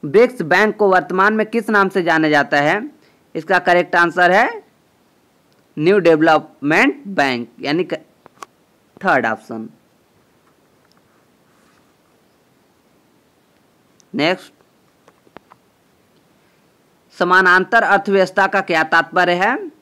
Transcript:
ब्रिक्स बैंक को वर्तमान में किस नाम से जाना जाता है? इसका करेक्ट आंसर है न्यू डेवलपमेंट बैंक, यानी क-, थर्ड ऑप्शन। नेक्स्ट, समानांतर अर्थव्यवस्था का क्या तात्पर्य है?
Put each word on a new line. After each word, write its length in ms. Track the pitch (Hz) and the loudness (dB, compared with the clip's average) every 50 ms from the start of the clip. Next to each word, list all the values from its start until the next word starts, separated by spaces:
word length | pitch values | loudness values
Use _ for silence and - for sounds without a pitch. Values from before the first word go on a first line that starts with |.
| - | -12
ब्रिक्स 360 | 151 139 202 240 247 247 - | 0 2 2 2 2 0 -8
बैंक 360 | 180 151 170 185 208 214 208 | -4 -2 0 0 0 0 0
को 120 | 208 214 196 | 0 0 2
वर्तमान 440 | 185 180 175 185 180 185 190 208 214 | 2 0 0 -2 -2 0 0 0 0
में 120 | 220 214 | -2 -4
किस 240 | 214 - 233 226 - | -4 -4 -6 -4 0
नाम 200 | 220 202 196 190 | 0 0 0 0
से 140 | - 190 175 | -2 -2 -2
जाना 260 | 165 165 160 156 156 | 0 0 0 0 2
जाता 280 | 151 147 143 147 151 | 2 0 0 0 0
है? 340 | 143 143 151 175 208 240 302 - _ _ _ _ _ _ _ _ | 0 0 0 -2 -2 -6 -10 -16 _ _ _ _ _ _ _ _
इसका 240 | 165 156 - 190 180 | -14 -6 -2 -2 0
करेक्ट 360 | 180 180 175 180 170 - - | 2 2 2 2 0 0 0
आंसर 360 | 175 170 170 - 180 180 175 | 0 0 0 2 2 2 4
है 320 | 180 202 240 359 466 427 - _ _ _ _ _ _ _ _ _ _ _ _ _ _ _ _ _ _ _ _ _ _ - | 4 2 2 0 -4 -10 -18 _ _ _ _ _ _ _ _ _ _ _ _ _ _ _ _ _ _ _ _ _ _ -2
न्यू 200 | 151 170 202 208 | 0 2 2 4
डेवलपमेंट 1040 | 170 170 160 151 156 165 156 151 151 - _ _ - 143 156 185 240 277 294 - - | 4 4 4 4 4 2 2 2 0 -6 _ _ -4 -2 0 2 2 0 -2 -6 -12
बैंक, 420 | 202 196 165 143 135 127 120 120 - _ - | -10 -4 -2 -2 -2 -2 -6 -8 -12 _ -12
यानी 240 | - 135 147 170 180 | -8 -6 -4 -4 -4
क-, 100 | 151 165 - - _ _ _ _ - _ _ - _ _ _ _ _ _ _ _ _ _ - - | -6 -8 -12 -12 _ _ _ _ -20 _ _ -20 _ _ _ _ _ _ _ _ _ _ -8 -2
थर्ड 200 | 190 160 135 113 | -2 0 0 0
ऑप्शन। 440 | 113 110 107 - - 120 113 110 - - _ _ _ _ _ _ _ _ _ _ _ _ _ _ _ _ _ _ _ _ _ _ _ _ _ _ _ _ _ _ _ _ _ _ _ _ _ _ _ _ _ _ _ _ _ _ _ _ _ _ _ _ _ _ _ _ _ _ _ _ _ _ _ _ _ _ _ _ _ _ _ _ _ _ _ _ _ _ _ _ _ _ _ _ _ _ _ - | -2 -6 -6 -10 -14 -14 -14 -14 -16 -20 _ _ _ _ _ _ _ _ _ _ _ _ _ _ _ _ _ _ _ _ _ _ _ _ _ _ _ _ _ _ _ _ _ _ _ _ _ _ _ _ _ _ _ _ _ _ _ _ _ _ _ _ _ _ _ _ _ _ _ _ _ _ _ _ _ _ _ _ _ _ _ _ _ _ _ _ _ _ _ _ _ _ _ _ _ _ _ -6
नेक्स्ट, 380 | - 143 165 185 180 - - _ _ _ _ _ _ _ _ _ _ _ _ _ _ _ _ _ - _ _ - _ _ _ _ _ _ _ _ _ _ _ _ _ _ _ _ _ _ _ _ _ _ _ _ _ _ _ _ _ _ _ _ - | -4 -2 -2 -2 -4 -8 -20 _ _ _ _ _ _ _ _ _ _ _ _ _ _ _ _ _ -20 _ _ -20 _ _ _ _ _ _ _ _ _ _ _ _ _ _ _ _ _ _ _ _ _ _ _ _ _ _ _ _ _ _ _ _ -6
समानांतर 640 | 185 180 180 185 190 185 180 185 190 190 - 233 - | -2 2 2 4 4 4 4 2 2 2 0 0 2
अर्थव्यवस्था 640 | 160 202 196 196 - 196 196 185 185 - 202 196 | 2 0 0 0 0 0 0 0 0 0 -2 -2
का 140 | 190 - 196 | 0 0 -4
क्या 220 | - - 170 160 160 | -4 -2 -2 -2 0
तात्पर्य 500 | 156 - 165 160 - - - 180 175 175 | 0 0 0 0 0 -2 -2 0 0 0
है? 380 | 175 190 214 254 359 415 320 _ _ | 0 0 -2 -2 -4 -8 -14 _ _